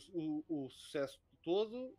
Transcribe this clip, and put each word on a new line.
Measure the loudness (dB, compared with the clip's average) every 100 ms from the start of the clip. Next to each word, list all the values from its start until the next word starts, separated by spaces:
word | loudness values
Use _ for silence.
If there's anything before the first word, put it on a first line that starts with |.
| -4
o, | -2 0 0 0 -2 -2
o |
sucesso | -8 -4 0 0 -2 _ -6
todo, | 2 4 4 0 -6